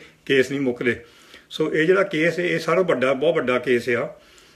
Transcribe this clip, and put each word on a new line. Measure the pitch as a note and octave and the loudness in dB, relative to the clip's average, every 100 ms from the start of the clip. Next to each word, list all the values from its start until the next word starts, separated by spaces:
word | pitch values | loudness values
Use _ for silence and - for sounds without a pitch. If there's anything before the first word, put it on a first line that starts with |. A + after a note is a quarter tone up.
| - _ - | -10 _ 0
case | C3+ B2 | 0 2
ਨਹੀਂ | C#3 | -2
ਮੁੱਕਦੇ। | C3+ A#2+ A#2+ A2+ - - - - - | -2 -2 -2 -2 -6 -20 -20 -20 -10
ਸੋ | - D#3 | -4 -2
ਇਹ | D#3+ D#3+ | 0 2
ਜਿਹੜਾ | F#3+ | 2
case | F#3+ D#3 E3 E3 | 0 0 0 0
ਹੈ, | F3 | -2
ਇਹ | E3 | -2
ਸਾਰਾ | - E3+ | 0 0
ਵੱਡਾ, | F3 C#3 B2+ | 2 2 0
ਬਹੁਤ | C3+ D3 D#3+ | 2 0 0
ਵੱਡਾ | B2 B2 | 0 0
case | A#2+ A#2+ A#2+ | 2 0 0
ਆ। | A#2+ D3 - - - - | -2 -4 -10 -20 -20 -20